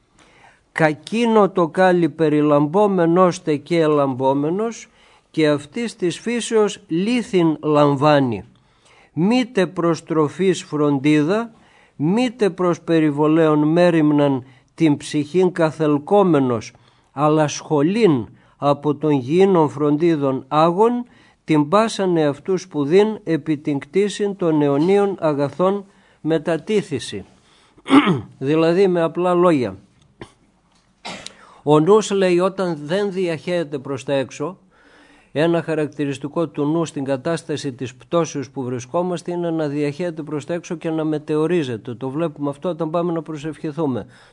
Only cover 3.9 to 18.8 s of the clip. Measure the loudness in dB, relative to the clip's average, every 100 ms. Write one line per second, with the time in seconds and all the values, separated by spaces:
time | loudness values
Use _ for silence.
3.9 | 2 0 0 0 0 -2 -4 -6 -8 -18
4.9 | _ _ _ _ 0 2 2 -2 -8 -8
5.9 | -4 -4 -4 -4 -4 0 0 0 -2 -6
6.9 | -2 0 -2 0 2 2 0 0 4 4
7.9 | 4 2 2 2 -4 -10 _ _ _ _
8.9 | _ _ -2 0 0 0 -2 -2 -2 -2
9.9 | -2 -2 0 0 0 0 0 -4 -2 0
10.9 | 2 2 2 2 0 -4 -12 _ _ _
11.9 | -4 -2 0 0 0 -2 0 -2 -2 0
12.9 | 2 2 2 2 4 4 4 2 4 4
13.9 | 4 4 4 2 0 -6 -20 _ -2 0
14.9 | 0 -2 -6 -2 0 0 2 -2 0 0
15.9 | 0 2 4 4 4 2 -2 -6 -20 _
16.9 | _ _ -2 0 2 0 -4 -4 0 0
17.9 | 2 4 2 -2 -14 _ -4 -2 0